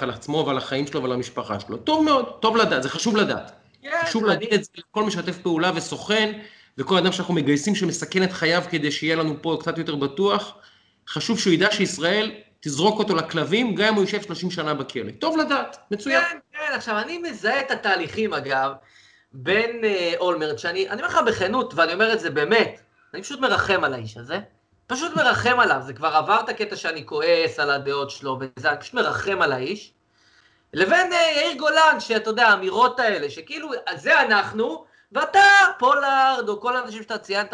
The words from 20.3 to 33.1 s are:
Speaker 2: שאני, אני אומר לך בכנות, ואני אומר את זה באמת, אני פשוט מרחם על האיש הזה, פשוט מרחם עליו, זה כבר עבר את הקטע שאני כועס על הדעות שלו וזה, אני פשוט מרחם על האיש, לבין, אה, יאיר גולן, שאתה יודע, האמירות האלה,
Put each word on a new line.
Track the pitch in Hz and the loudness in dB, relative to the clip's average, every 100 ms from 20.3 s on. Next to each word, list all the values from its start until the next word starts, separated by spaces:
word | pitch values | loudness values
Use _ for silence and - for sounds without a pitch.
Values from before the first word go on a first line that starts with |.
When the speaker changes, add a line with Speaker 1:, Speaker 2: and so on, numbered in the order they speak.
| 165 156 151 | 0 -2 -4
Speaker 2:
שאני, | 175 185 190 | -4 -2 -2
אני | 214 | -4
אומר | 339 | 0
לך | 330 233 | 2 2
בכנות, | - 185 254 254 143 | 2 0 0 -2 0
ואני | 165 | 2
אומר | 180 220 | 4 2
את | 220 | 2
זה | 175 | -2
באמת, | 143 147 226 190 - _ _ _ | -2 2 2 2 -4 _ _ _
אני | 165 | -14
פשוט | - 269 | -12 -2
מרחם | 254 196 - 185 | 0 2 2 0
על | 151 | 0
האיש | 127 110 120 | -2 -10 -14
הזה, | 123 180 208 _ _ _ - | -8 -8 -10 _ _ _ -10
פשוט | 254 339 320 | -6 -4 2
מרחם | 254 - 247 247 | 2 2 2 4
עליו, | 214 135 131 | 4 2 -2
זה | |
כבר | 120 156 | -4 0
עבר | 151 156 220 | 2 4 2
את | 233 | 0
הקטע | 226 208 180 | -4 -6 -4
שאני | 170 160 - | -6 -6 -6
כועס | 151 160 170 160 156 | 0 4 4 2 0
על | 143 | 0
הדעות | 139 139 143 139 | 0 0 -4 -4
שלו | - 139 131 | -6 -6 -6
וזה, | 131 - 151 | -8 -4 -2
אני | 143 | -2
פשוט | - | -4
מרחם | 247 156 156 - 185 | -2 -2 -2 -2 0
על | 160 | 0
האיש, | 127 131 208 - _ _ _ _ _ _ _ _ | 0 -4 -8 -12 _ _ _ _ _ _ _ _
לבין, | 147 190 339 370 | 0 4 4 4
אה, | 349 330 294 | 2 2 2
יאיר | 330 269 | 0 0
גולן, | 302 311 311 254 | 2 6 6 4
שאתה | - 220 220 | 0 -2 0
יודע, | 220 233 | 4 4
האמירות | 196 190 190 254 240 | 4 2 2 2 4
האלה, | 233 | 0